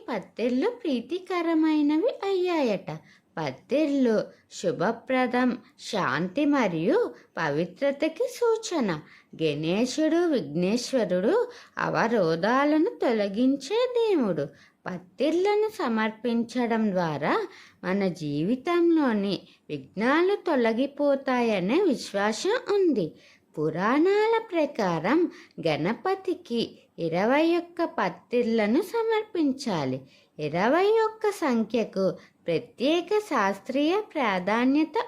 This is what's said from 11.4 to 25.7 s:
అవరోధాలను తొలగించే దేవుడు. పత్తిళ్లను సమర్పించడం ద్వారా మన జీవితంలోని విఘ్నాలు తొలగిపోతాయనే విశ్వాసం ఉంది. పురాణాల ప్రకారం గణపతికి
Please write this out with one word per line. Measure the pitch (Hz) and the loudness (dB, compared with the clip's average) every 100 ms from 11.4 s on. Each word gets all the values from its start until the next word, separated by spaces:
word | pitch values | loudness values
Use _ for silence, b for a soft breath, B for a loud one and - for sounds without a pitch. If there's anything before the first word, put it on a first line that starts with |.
| 494 B B - | 0 B B -4
అవరోధాలను | 165 156 214 233 165 165 196 254 294 311 370 480 | -2 0 2 2 2 2 2 2 4 2 2 0
తొలగించే | 330 226 202 196 254 269 - 427 508 | 0 0 0 0 2 0 -2 -2 0
దేవుడు. | 480 453 359 220 160 143 b b b - | 2 2 2 2 -2 -4 b b b -10
పత్తిళ్లను | 180 - - 254 339 392 415 427 | -10 -10 -2 0 2 2 2 0
సమర్పించడం | 427 285 220 220 220 247 233 233 254 233 226 214 | -2 -2 0 -2 -4 -2 -2 -2 -2 0 0 0
ద్వారా | 185 170 143 160 370 392 B B B | 0 0 0 0 -2 -4 B B B
మన | 185 196 190 | -4 -2 -2
జీవితంలోని | 156 151 143 175 254 349 349 339 320 277 214 202 180 B B - | -2 -4 -2 -2 -2 -2 2 4 4 2 0 -2 -4 B B -12
విఘ్నాలు | 147 131 - 233 302 370 392 | -12 -10 -4 0 2 2 0
తొలగిపోతాయనే | 359 285 226 220 277 277 285 277 277 247 233 202 180 294 | 0 0 2 0 -2 0 0 0 0 0 0 0 2 2
విశ్వాసం | 403 233 - 196 202 220 359 480 - | 2 0 -2 -2 -2 0 -2 -2 0
ఉంది. | 403 370 226 160 B B B _ | 2 2 2 -2 B B B _
పురాణాల | - 156 156 202 277 349 415 427 453 453 | -4 -4 -2 0 2 4 4 2 0 0
ప్రకారం | 339 285 - 190 165 170 311 330 B B - | -2 -2 0 0 0 0 2 0 B B -6
గణపతికి | 156 | -2